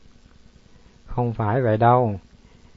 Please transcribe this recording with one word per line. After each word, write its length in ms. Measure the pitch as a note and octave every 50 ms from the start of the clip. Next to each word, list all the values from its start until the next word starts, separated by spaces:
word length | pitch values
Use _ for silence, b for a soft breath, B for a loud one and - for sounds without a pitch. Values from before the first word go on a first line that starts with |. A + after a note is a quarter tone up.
| - - - - - - _ - - - - - - b b b b b b b b
Không 280 | b - - B2 A#2+ A2+
phải 280 | - A2+ G#2 G#2+ C3+
vậy 160 | C3 A#2 A2 G#2+
đâu. 420 | A#2 A#2 B2 B2+ B2+ A2+ G2+ F#2 - - - b b b b b b b b